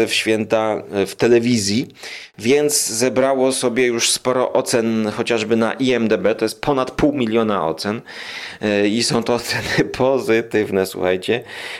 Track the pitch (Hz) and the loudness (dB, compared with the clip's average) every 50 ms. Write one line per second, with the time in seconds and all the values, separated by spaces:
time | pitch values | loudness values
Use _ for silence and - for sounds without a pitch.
0 | 113 110 - - - 110 110 107 110 104 113 110 110 110 104 - - - 101 101 | 2 2 0 -2 0 0 0 0 0 0 0 0 2 0 -2 -4 -6 -4 -2 -2
1 | 95 - - - 127 117 120 120 117 123 120 110 98 101 101 120 139 - - - | -2 -2 0 0 4 4 4 4 4 2 0 0 0 0 0 -2 -2 -4 -12 -16
2 | - - - - - - _ - 92 117 139 147 147 147 147 - - - 113 110 | -16 -14 -14 -16 -16 -18 _ -4 0 2 4 4 4 2 0 0 -2 -2 -2 0
3 | 123 127 110 127 131 135 139 131 131 131 131 - 131 123 113 127 127 123 117 117 | 0 2 2 2 2 2 2 2 2 0 0 0 -2 0 2 2 2 2 2 0
4 | 117 - - - - 123 127 127 123 - - 127 123 - - 117 110 113 113 110 | 0 0 -2 0 0 0 0 2 0 2 2 0 0 2 0 0 2 2 0 0
5 | 107 104 104 - 113 - 120 110 107 110 117 113 113 110 - - 135 127 123 113 | 0 -2 -2 -4 -2 0 0 0 2 2 2 2 2 0 0 0 0 2 2 2
6 | 113 107 110 - 90 104 113 - 113 107 - - - 147 143 131 131 - - - | 2 2 2 2 2 0 2 2 -2 -2 -2 -4 -2 0 0 0 0 -2 0 0
7 | 160 147 147 139 120 110 110 117 113 107 101 92 78 82 80 - - 101 110 120 | 0 0 2 0 -2 0 2 0 2 2 0 0 0 -2 -2 -4 -4 -4 -6 -6
8 | - - - - - - - - - - - - - 107 104 101 101 104 107 117 | -8 -14 -16 -16 -14 -14 -14 -14 -14 -14 -10 -4 -2 0 2 2 2 2 2 0
9 | 113 - 117 117 110 - 120 117 - - - 113 104 - - - - - - - | 0 0 0 0 0 0 -2 -2 -2 -4 -6 -6 -4 -2 0 0 0 0 0 0
10 | 127 135 139 123 107 107 113 117 113 - - 107 104 - 95 95 95 92 - 92 | 2 2 2 2 2 2 2 2 2 0 0 0 0 2 0 0 0 0 -2 -2
11 | 92 90 92 92 - - 110 117 - - - - - - - | 0 0 0 0 0 -2 -2 -2 -4 -10 -14 -14 -12 -12 -14